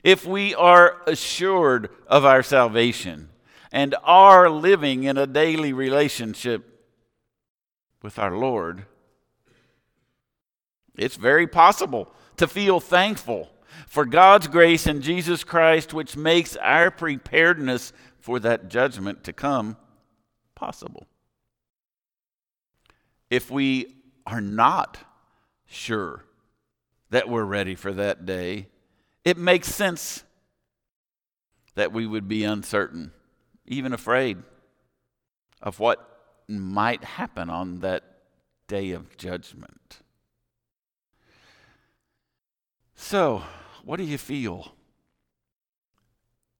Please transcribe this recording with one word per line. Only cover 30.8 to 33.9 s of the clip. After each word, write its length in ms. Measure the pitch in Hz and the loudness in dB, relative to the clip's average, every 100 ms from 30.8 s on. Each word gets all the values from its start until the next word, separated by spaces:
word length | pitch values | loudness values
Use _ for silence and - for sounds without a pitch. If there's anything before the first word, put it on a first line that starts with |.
| _ _ _ _ _ _ _ _ _ - | _ _ _ _ _ _ _ _ _ -6
that 160 | 87 | -6
we 140 | 113 113 | -6 -8
would 200 | 110 98 | -8 -8
be 160 | 110 | -6
uncertain, 680 | 104 104 - 104 92 82 82 _ _ _ _ _ _ | -6 -6 -6 -6 -6 -10 -20 _ _ _ _ _ _
even 280 | 131 131 | -10 -8